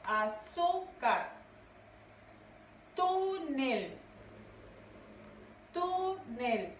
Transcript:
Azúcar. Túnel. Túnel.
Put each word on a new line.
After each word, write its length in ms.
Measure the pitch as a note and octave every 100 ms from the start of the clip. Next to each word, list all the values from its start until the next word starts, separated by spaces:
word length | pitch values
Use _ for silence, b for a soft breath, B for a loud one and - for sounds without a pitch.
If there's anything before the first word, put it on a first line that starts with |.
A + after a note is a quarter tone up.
Azúcar. 1300 | - G#3+ G#3+ - - - E4+ F#4 F#4 - A#3+ - - - - - - - - - - - - - - - - - -
Túnel. 960 | - F#4 F#4+ F#4+ F#4+ E4 C4+ C4 G#3+ F3 - - - - - - - - - - - - - - - - - -
Túnel. 1040 | E4+ F4+ F#4 F#4 F#4+ - A#3 B3 A3 F#3